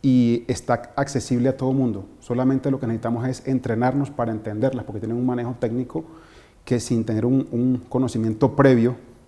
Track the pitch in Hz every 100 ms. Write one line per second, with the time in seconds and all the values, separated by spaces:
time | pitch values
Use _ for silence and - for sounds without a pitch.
0 | 139 127 120 117 - 117 - 117 - -
1 | 143 131 - 120 127 127 131 131 127 98
2 | 95 - - 120 127 135 143 135 117 113
3 | 117 117 123 127 - 131 - 113 113 139
4 | 139 - 117 110 107 104 131 131 - 107
5 | 107 117 127 123 120 120 117 120 127 -
6 | - - - - - _ - 123 - 117
7 | 110 107 117 135 - 120 127 127 - 127
8 | 127 120 113 110 135 135 139 127 117 123
9 | - -